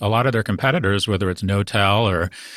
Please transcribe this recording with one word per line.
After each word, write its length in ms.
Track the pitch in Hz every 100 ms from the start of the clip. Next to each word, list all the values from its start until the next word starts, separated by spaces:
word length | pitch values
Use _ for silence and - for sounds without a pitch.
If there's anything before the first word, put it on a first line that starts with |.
a 80 | 104
lot 160 | 113 131
of 60 |
their 100 | 117
competitors, 680 | - 98 135 165 98 101 110
whether 220 | 95 95
it's 140 | 90
Knotel 580 | 95 101 101 107 98 104 110
or 200 | 87 90 - -